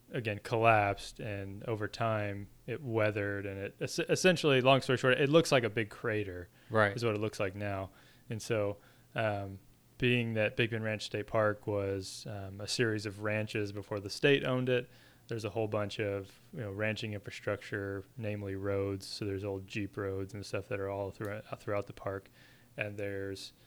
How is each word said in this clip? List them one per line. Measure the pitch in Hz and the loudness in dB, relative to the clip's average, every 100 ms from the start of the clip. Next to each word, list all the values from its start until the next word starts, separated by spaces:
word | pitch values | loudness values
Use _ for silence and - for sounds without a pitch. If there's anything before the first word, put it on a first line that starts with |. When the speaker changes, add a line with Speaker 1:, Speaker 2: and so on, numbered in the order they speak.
| - | -10
Speaker 1:
again, | 139 113 101 | -6 -4 -4
collapsed, | - 113 113 110 101 101 - - | 0 4 8 8 6 0 -6 -10
and | 131 101 98 98 | -8 -6 -8 -8
over | - 107 104 | -6 -4 -4
time | - 117 107 104 101 101 - - | -2 0 0 -2 -6 -10 -14 -8
it | 113 | -8
weathered, | 139 110 107 107 101 101 98 | -2 2 2 2 0 -2 -4
and | 98 | -6
it | 101 - | -8 -6
es-, | 135 - | -6 -2
essentially, | 160 156 185 170 156 131 | 0 4 6 6 6 6
long | 127 135 | 8 6
story | - 127 | 6 4
short, | 131 127 | 4 6
it | 139 | 6
looks | 160 - | 6 6
like | 139 | 4
a | 113 | 2
big | 104 107 | 0 -2
crater | - 120 107 98 90 90 _ - | -4 -2 -2 -2 -6 -12 _ 0
Speaker 2:
Right. | 110 104 | 4 4
Speaker 1:
is | 101 117 | 4 0
what | 104 | 0
it | |
looks | 107 - | -2 -2
like | 98 101 | -4 -2
now. | 104 98 95 - - - - | -4 -4 -6 -12 -20 -18 -10
And | 113 | -8
so, | - 113 101 101 - - - - | -2 0 0 -2 -12 -20 -10 -2
um, | 110 101 98 98 - - _ - | -2 -2 -6 -10 -16 -20 _ -2
being | 123 123 117 | 2 2 0
that | 110 107 - | 2 2 2
Big | 117 | 0
Bend | 113 | 0
Ranch | 110 107 | -4 -4
State | - 107 104 | -4 -6 0
Park | 113 107 104 - | 2 2 2 -2
was, | 101 98 98 95 - - | 0 0 -2 -6 -10 -10
um, | 104 95 98 | -10 -10 -10
a | 104 | -4
series | - 117 107 104 | 0 2 0 -4
of | 98 | -4
ranches | 107 107 107 110 104 | -2 0 0 -2 -4
before | 101 - 104 | -6 -6 -6
the | 98 | -6
state | - 143 139 | 2 4 4
owned | - 127 127 | 4 0 2
it, | 123 127 - - - - | 2 0 -12 -20 -18 -8
there's | 117 107 | -6 -4
a | |
whole | 113 110 | -2 0
bunch | 107 104 - | 0 -2 -2
of, | 104 101 95 - - | -2 -2 -6 -14 -16
you | 165 | -8
know, | 107 | -6
ranching | 98 107 107 110 | -2 -2 0 -4
infrastructure, | 104 - - - 101 - 107 98 98 - - | -6 -8 -8 -4 -4 -4 -4 -4 -6 -8 -6
namely | 110 104 101 98 | -4 -4 -4 -4
roads. | 101 98 98 98 - | 0 2 0 -2 -6
So | - | -6
there's | 104 98 101 | -4 -2 -2
old | 98 95 | -6 -6
Jeep | 113 98 - | -6 -6 -4
roads | 98 95 98 | -4 -4 -6
and | 101 95 | -8 -6
stuff | 104 - | -6 -4
that | 104 | -4
are | 98 | -4
all | 98 98 | -4 -4
throughout, | - 107 107 - - | -6 -8 -8 -10 -10
throughout | - 101 98 | -4 -2 -4
the | |
park. | - 101 98 - - - - - - | -8 -6 -6 -8 -20 -20 -20 -14 -8
And | 107 104 | -6 -6
there's, | 101 98 98 98 - - | -6 -6 -6 -8 -10 -18